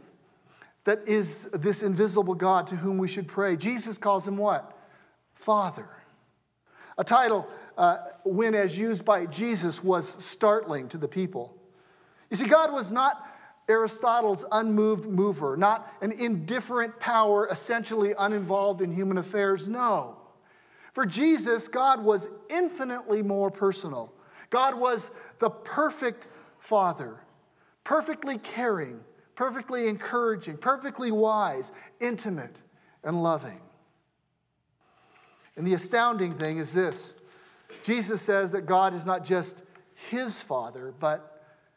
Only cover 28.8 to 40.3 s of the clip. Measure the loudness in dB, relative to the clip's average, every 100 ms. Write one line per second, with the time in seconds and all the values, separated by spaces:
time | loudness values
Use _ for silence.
28.8 | -4 -12 -20 _ _ -6 -4 -4 -6 -2
29.8 | -2 -2 -4 0 0 -2 -6 -4 0 0
30.8 | -2 -4 0 2 2 2 0 -2 -8 -14
31.8 | -20 -6 -4 -4 -6 -8 -8 -16 _ _
32.8 | _ _ -4 0 0 0 -4 -16 -20 _
33.8 | _ _ _ _ _ _ _ _ _ _
34.8 | _ _ _ _ _ _ _ -4 0 0
35.8 | 2 2 4 2 -2 -2 -4 -4 -2 0
36.8 | 0 -2 -10 -20 -20 -20 -20 _ -20 -8
37.8 | -2 0 0 -2 2 2 2 -2 2 4
38.8 | 4 0 -2 -2 0 0 -2 -10 -20 -20
39.8 | _ -20 -8 -6 -6